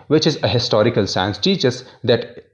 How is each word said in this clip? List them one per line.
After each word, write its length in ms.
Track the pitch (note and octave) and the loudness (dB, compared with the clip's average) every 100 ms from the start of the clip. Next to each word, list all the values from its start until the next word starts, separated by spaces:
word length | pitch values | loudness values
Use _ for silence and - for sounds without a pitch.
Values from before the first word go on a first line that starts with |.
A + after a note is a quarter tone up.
| - | 0
which 160 | D3+ D#3+ | 2 2
is 140 | C#3+ | 0
a 80 | A2 | -2
historical 540 | A#2 - A2+ A2 A#2 | -2 0 2 2 0
science 360 | G2 G#2 F#2+ G2+ | 0 -2 -2 -2
teaches 340 | F3+ G3 B2+ - - - A2+ | -2 0 0 -2 -10 -4 0
that, 120 | A#2 - - - | 0 -2 -14 -20